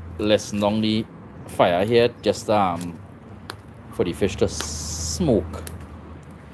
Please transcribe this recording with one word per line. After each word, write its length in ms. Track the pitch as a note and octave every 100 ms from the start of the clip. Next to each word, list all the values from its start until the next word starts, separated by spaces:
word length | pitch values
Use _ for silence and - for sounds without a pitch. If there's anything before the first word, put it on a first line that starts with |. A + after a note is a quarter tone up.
| - -
lessen 420 | G#2+ G#2 - G#2
down 220 | G#2 G#2+
the 240 | A2 A2 A2 - - - -
fire 380 | - G#2+ F2 G2+
here, 240 | A#2 A#2+ -
just, 260 | G#2 - -
um, 500 | G#2 F#2 E2+ F2 E2 - - - - - - - - -
for 120 | -
the 80 | F2+
fish 220 | E2 G2 -
to 100 | G#2
smoke. 1160 | - - - - - - - E3+ G#2 - - - - - - - - - - -